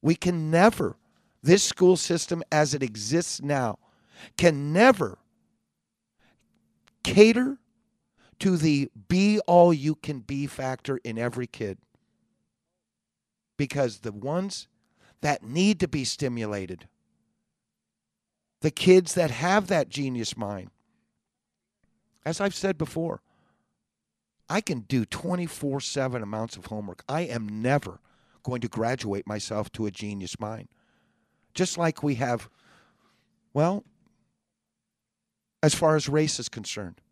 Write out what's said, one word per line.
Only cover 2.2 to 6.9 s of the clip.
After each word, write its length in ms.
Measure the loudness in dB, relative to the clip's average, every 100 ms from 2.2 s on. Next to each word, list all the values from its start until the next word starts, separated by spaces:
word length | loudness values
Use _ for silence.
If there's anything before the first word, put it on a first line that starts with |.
| -2 -6 0
as 220 | 2 2
it 80 | 0
exists 600 | -4 -6 -2 -2 -2 -6
now, 380 | -2 0 -2 -4 _ _ _ -20 -16 2
can 360 | 4 4 0
never 460 | 6 6 6 0 -6 _ _ _ _ _ _ _ _ _ _ _ _ _ _ _ _ _